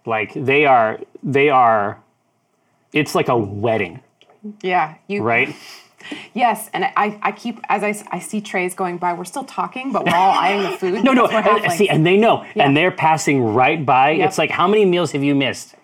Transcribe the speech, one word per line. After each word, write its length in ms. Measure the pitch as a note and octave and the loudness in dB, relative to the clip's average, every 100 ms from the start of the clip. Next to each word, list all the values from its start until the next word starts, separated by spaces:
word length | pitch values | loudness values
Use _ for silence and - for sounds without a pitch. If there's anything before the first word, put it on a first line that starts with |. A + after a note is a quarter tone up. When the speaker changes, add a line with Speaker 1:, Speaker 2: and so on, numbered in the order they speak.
Speaker 1:
Like, 280 | A#2 A2 G#2 | -6 -4 -4
they 320 | D3+ C3 C#3+ D3 | -6 0 2 4
are, 320 | B2+ A2 A2+ - - | 4 2 -2 -12 -12
they 260 | F3+ C#3 D3 | -2 2 4
are, 480 | C3 A#2 A2 G2+ G#2+ _ _ _ _ _ _ _ _ _ | 4 4 2 0 -8 _ _ _ _ _ _ _ _ _
it's 220 | D3+ D3 | -4 -2
like 140 | F3+ D3 | -2 0
a 80 | A#2+ | 0
wedding, 640 | G2+ G2+ A2+ A2 F2+ D#2+ _ _ _ _ G#3 G#3 | -2 -4 -2 -2 -4 -10 _ _ _ _ -20 -10
Speaker 2:
Yeah. 320 | F#3 F3+ D#3 E3 - | -4 -2 -2 -8 -8
You 160 | G3+ | -4
Speaker 1:
right? 320 | A#2 A#2 D3 - - - - _ - - - | 0 0 -2 -6 -18 -20 -20 _ -16 -16 -10
Speaker 2:
Yes, 360 | - B3 F#3 - | -2 0 0 -6
and 120 | F3+ F#3+ - | -6 -2 -2
I, 220 | G#3 G#3 | -2 -2
I 80 | - | -6
keep, 300 | G#3 A#3+ A3 - | -6 -10 -10 -4
as 160 | G#3 | -2
I 60 | G#3 | -2
s-, 140 | G#3 - | -6 -8
I 80 | F3 | -12
see 220 | - G#3+ | -8 -8
trays 340 | G#3 G3 F3+ | -6 -4 -4
going 220 | F3+ F#3 F3 | -4 -6 -4
by, 160 | F3+ | -4
we're 120 | F3 F3+ | -6 -8
still 180 | C#4 | -10
talking, 480 | C4+ - F3+ C4 C4 | -10 -8 -8 -8 -6
but 140 | G3+ E3+ | -4 0
we're 80 | E3+ | 2
all 160 | F#3+ F3 | 4 2
eyeing 260 | F3 G3+ | 0 -2
the 80 | F#3 - | -4 -4
food 260 | F#3 G#3+ | -4 0
Speaker 1:
<laughs> 0 | |
No, 80 | B3+ | 2
no, 160 | B3+ A3 | 4 2
Speaker 2:
because 160 | A3 | 2
we're 180 | G3+ G#3+ | 2 2
Speaker 1:
and, 80 | G#3+ | 0
see, 120 | E3+ G3+ | 0 2
Speaker 2:
halflings. 60 | |
Speaker 1:
and 120 | D3+ D#3+ | 2 4
they 100 | G3 | 4
know, 280 | A3+ D#3 - | 4 2 -2
Speaker 2:
Yeah. 100 | G#3 | 0
Speaker 1:
and 120 | D3+ C#3+ | 2 4
they're 140 | F3 | 2
passing 640 | - D#3+ D#3 - C#3 A#2 | 0 0 0 0 0 2
right 300 | A2 C3 E3 | 2 2 2
by. 280 | C3+ C3 C#3 | 2 4 4
Speaker 2:
Yep. 160 | E3 D#3 | 2 0
Speaker 1:
It's 80 | - | 0
like, 120 | D3 | -2
"How 160 | - F3 | 0 2
many 180 | G#3+ G3 | 4 4
meals 260 | F3 D#3+ | 2 0
have 100 | C#3+ | -2
you 120 | C#3+ | 0
missed 420 | C#3 C3 G2 - _ | 0 0 -4 -12 _